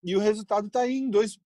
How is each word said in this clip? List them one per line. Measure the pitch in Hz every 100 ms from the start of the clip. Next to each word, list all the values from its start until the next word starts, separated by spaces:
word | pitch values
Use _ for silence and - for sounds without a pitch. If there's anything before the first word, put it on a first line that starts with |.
E | 180 190
o |
resultado | 208 214 214 208 208
tá | 247
aí | 247 262
em | 269
dois | 202 220 -